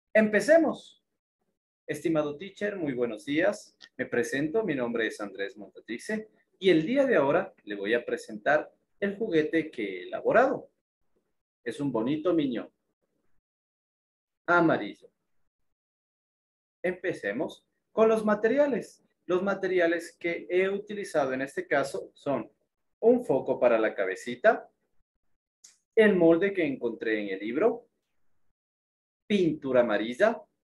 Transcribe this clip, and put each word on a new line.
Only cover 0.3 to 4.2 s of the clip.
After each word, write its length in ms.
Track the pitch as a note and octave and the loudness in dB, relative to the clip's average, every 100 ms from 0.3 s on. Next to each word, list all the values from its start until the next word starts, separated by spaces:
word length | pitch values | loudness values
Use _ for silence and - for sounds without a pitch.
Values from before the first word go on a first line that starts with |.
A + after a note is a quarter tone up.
| G#3 A3 E4 D4 - - _ _ _ _ _ _ _ _ _ - | 2 6 6 4 -2 -12 _ _ _ _ _ _ _ _ _ -10
Estimado 500 | D3 E3+ D#3 D3 C#3+ | -6 -2 -2 -2 -6
teacher, 400 | G3 - G#3 G3 | -14 -8 -6 -4
muy 160 | D3+ | -4
buenos 320 | B2 A#2+ G#2+ | -2 -4 -4
días. 540 | - D3 F#3+ G3+ - _ - - | -4 0 0 -2 -8 _ -16 -10
Me 80 | |
presento, 580 | B2+ A#2+ | -4 -2